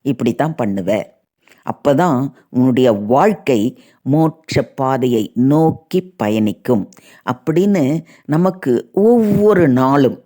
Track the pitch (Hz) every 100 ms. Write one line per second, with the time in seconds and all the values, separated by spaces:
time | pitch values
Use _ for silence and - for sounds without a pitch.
0 | 135 120 120 117 151 160 113 98 90 104
1 | - _ _ _ _ _ - - 143 139
2 | 180 127 139 _ _ 123 127 123 127 104
3 | 104 127 196 196 - 120 117 - _ _
4 | - 147 156 - - 143 131 - 131 131
5 | 123 117 104 - 131 151 160 151 _ 180
6 | 185 _ 107 110 107 98 - 117 92 -
7 | _ - - 131 - 160 202 196 131 160
8 | - - - 151 185 185 139 120 - -
9 | 214 240 214 202 208 196 156 127 131 143
10 | 127 -